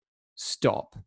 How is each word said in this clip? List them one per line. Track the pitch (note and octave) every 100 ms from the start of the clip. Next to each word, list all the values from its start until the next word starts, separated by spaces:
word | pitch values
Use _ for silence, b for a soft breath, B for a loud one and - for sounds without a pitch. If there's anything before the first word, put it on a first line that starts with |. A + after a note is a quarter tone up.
| _ _ _ -
stop, | - - C3 - - -